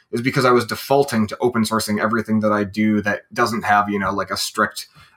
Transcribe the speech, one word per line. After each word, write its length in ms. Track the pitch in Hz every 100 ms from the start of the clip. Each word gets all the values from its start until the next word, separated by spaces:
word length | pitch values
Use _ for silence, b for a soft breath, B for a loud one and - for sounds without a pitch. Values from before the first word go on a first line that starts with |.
| b
is 120 | 117
because 220 | 123 143 127
I 60 |
was 140 | 123 110
defaulting 640 | 113 - 139 139 113 104
to 100 | -
open 220 | 120 117
sourcing 380 | 110 110 107 104
everything 380 | 107 113 107 110
that 120 | 107
I 120 | 104
do 380 | 101 101 107 107
that 300 | 101 101 -
doesn't 320 | 107 117 110
have, 260 | 110 104 104
you 100 | 104
know, 120 | 95
like, 200 | 98 95
a 60 | 98
strict, 500 | - - 107 - - b b